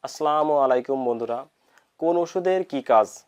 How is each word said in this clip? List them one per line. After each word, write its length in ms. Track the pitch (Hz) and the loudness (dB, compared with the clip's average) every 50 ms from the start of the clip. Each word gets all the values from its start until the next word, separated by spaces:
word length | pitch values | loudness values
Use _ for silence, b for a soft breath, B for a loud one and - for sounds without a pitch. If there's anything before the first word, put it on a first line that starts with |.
| _ 135 | _ -14
আসসালামু 460 | - - 156 151 151 151 151 156 151 143 135 | -10 -4 -2 0 2 2 2 2 2 2 4
আলাইকুম 360 | 131 127 127 123 - 135 135 131 123 | 4 2 0 0 -2 -4 -4 -2 -2
বন্ধুরা, 300 | 120 117 117 113 117 120 139 _ _ _ b b b b b b b _ | -4 -4 -4 -6 -6 -8 -10 _ _ _ b b b b b b b _
কোন 140 | 160 165 170 175 170 | -2 0 0 0 0
ওষুধের 380 | 165 - 190 180 185 185 185 185 - | -2 -4 -4 -2 0 0 0 -2 -4
কি 80 | - 139 127 - | -6 -8 0 4
কাজ? 160 | 123 110 107 101 - - - | 4 4 4 2 -2 -20 -20